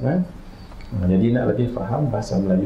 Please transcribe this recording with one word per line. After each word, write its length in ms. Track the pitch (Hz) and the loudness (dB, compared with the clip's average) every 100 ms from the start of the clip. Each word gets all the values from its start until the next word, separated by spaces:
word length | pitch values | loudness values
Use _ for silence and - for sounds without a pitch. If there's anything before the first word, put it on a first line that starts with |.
Ha? 160 | 127 180 | 0 0
Ha, 880 | 180 - - - - - - 95 90 | -2 -6 -18 -18 -18 -16 -8 -2 2
jadi 320 | 95 117 123 | 4 4 4
nak 160 | - | 2
lebih 240 | - 120 - | 0 0 -2
faham 320 | 95 143 139 | -2 0 0
bahasa 320 | 104 - 92 | -2 -2 0
Melayu, 240 | 95 92 | 2 2